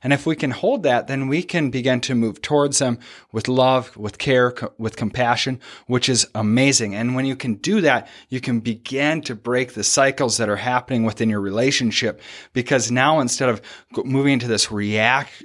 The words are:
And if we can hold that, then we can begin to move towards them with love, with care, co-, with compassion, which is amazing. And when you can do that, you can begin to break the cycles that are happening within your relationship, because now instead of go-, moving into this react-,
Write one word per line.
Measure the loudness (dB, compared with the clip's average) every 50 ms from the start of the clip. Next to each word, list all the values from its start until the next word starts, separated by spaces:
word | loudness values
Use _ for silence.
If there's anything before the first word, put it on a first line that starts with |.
| -2
And | 0 0
if | 0 0
we | -2 -2
can | -2 -2 -4
hold | -4 -2 0 0 0 2 2
that, | 2 2 2 0 -2
then | -4 -4 -2 -2
we | -2 -2 -2
can | -2 -2 -2 -2 0
begin | -2 0 0 0 0 0 0
to | 0 0
move | 2 2 0 -2 -6 -4
towards | 0 2 2 2 4 2 0
them | 0 0 -2 -4 -8 -18 -20 -20 -16 _ -6
with | -6 -2 0
love, | 2 4 4 4 4 2 0 -4 -12
with | -10 -10 -10 -8 -6
care, | 0 2 4 4 4 2 0
co-, | -4 -10 -10 -10
with | -6 -8 -6 -6
compassion, | -4 -6 -4 0 0 2 2 2 0 0 -4 -4 -8 -10 -18 -20 -14 _
which | -2 -2 0 2 2
is | 0 0 0 -2 -2
amazing. | -2 0 2 4 4 4 4 4 2 0 -2 -4
And | -4 -2 -2 -2
when | -2 -2
you | -2 -4
can | -4 -4 -4 -4
do | -4 -2 0 2 4
that, | 4 4 2 2 0 -6 -20 -20 -14 -8
you | -8 -6
can | -4 -2 -2 -2
begin | -2 -4 -6 -6 -8 -6 -4 -2 0 0 0 -2 -4
to | -8 -10
break | -8 -4 -2 0 0 0 -2 -4
the | -4 -2
cycles | 0 2 4 2 2 2 0 -2 0 0
that | 0 0 0
are | 0
happening | -2 -2 0 0 0 -2 0 -2 0 0
within | 0 0 0 0 0
your | 0 0
relationship, | -2 -2 0 0 0 2 2 0 0 0 -2 0 -2 -2 -4 -6 -14 -20 -20 -20 -16 -8 -6
because | -4 -2 0 0 0 0 0
now | 0 2 2 2 2 2
instead | 0 -2 -2 0 0 0
of | -2 -2 -6 -16 -20 -20 -20 _ -8
go-, | -6 -4
moving | -2 0 2 2 2 2
into | 2 0
this | 0 0 0 0 -2
react-, | -2 -4 -2 -2 0 2 2 2 2 0 -2 -6 -14 -20 -18